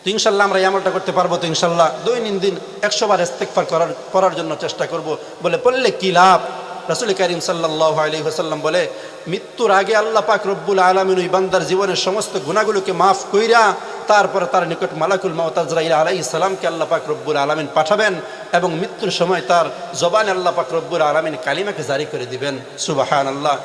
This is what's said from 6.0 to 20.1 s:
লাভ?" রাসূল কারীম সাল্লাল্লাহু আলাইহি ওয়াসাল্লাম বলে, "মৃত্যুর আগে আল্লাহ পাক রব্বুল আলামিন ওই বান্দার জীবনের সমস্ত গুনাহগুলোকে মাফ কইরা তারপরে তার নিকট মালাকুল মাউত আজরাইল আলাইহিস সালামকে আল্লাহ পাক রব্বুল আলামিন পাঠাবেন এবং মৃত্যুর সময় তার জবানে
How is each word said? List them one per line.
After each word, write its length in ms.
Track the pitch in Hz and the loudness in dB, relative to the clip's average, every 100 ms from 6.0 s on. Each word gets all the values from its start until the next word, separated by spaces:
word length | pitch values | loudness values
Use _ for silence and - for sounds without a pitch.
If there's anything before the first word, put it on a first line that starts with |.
| 190 | 2
লাভ?" 300 | 175 190 175 - - - - - | 6 8 6 2 -10 -12 -12 -6
রাসূল 260 | 160 233 | -4 -2
কারীম 260 | 190 180 170 | 0 0 0
সাল্লাল্লাহু 600 | 160 170 165 156 160 151 | -2 -2 -2 2 2 2
আলাইহি 220 | 156 156 | 0 0
ওয়াসাল্লাম 380 | 151 156 160 151 | -4 -4 -4 -2
বলে, 280 | 147 175 160 - - - - | 0 0 -2 -6 -14 -14 -8
"মৃত্যুর 440 | 190 - - 226 | -8 -8 -2 4
আগে 240 | 190 196 220 | 4 4 2
আল্লাহ 280 | 220 220 214 | 2 0 2
পাক 200 | 208 190 | 0 0
রব্বুল 320 | 190 165 196 | -4 0 4
আলামিন 380 | 185 190 190 185 | 4 4 2 0
ওই 120 | 175 | 2
বান্দার 360 | 185 190 185 151 | 0 2 0 0
জীবনের 300 | 185 196 170 | 0 0 -2
সমস্ত 440 | - 208 - 196 143 | -2 -2 -4 -6 -2
গুনাহগুলোকে 460 | 196 214 202 190 | 0 0 0 -2
মাফ 260 | 175 185 190 - | 2 4 4 0
কইরা 420 | 196 226 233 214 180 - - - | 0 4 6 4 2 -8 -12 2
তারপরে 380 | 208 190 190 175 | 4 4 0 0
তার 220 | 185 170 | 0 0
নিকট 260 | 165 170 156 | -4 -6 -2
মালাকুল 360 | 160 196 190 | 0 0 -2
মাউত 240 | 160 165 175 | -2 -2 -2
আজরাইল 340 | 160 165 160 | -2 0 2
আলাইহিস 340 | 156 160 185 - | 2 2 0 -2
সালামকে 420 | 160 185 190 175 | -2 -2 0 -4
আল্লাহ 200 | 165 156 | -2 -2
পাক 200 | 165 151 | -2 -2
রব্বুল 280 | 151 135 147 | -6 -2 0
আলামিন 300 | 139 156 143 | 0 -2 0
পাঠাবেন 400 | 160 151 208 214 175 - - - | 0 2 2 2 -2 -8 -14 -2
এবং 200 | 175 180 | 0 0
মৃত্যুর 380 | 165 208 - 208 | -2 -6 -4 -4
সময় 300 | - 175 185 - | -2 0 0 2
তার 180 | 175 151 - - - | 2 2 -4 -10 -2
জবানে 320 | 175 | 0